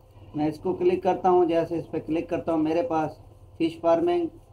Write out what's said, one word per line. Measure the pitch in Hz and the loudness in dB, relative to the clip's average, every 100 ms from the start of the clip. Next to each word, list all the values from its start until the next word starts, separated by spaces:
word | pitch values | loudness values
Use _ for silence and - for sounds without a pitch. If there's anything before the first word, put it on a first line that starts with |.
| - - - 147 | -20 -20 -12 -4
मैं | 151 | -4
इसको | 151 185 | -2 -4
click | 180 180 185 | 0 2 2
करता | 185 175 185 | 0 2 4
हूँ। | 180 170 | 4 4
जैसे | 165 165 165 | 2 0 -4
इस | - | -6
पर | 160 | -8
click | - 160 170 | -4 -4 -4
करता | 170 - | -4 -2
हूँ, | 160 | 0
मेरे | 156 165 | 0 0
पास | 170 156 156 - - - - - | 0 -2 -4 -8 -20 -20 -20 -4
fish | 160 160 | -4 0
farming, | 170 170 170 175 226 - - | 2 2 2 0 -2 -8 -20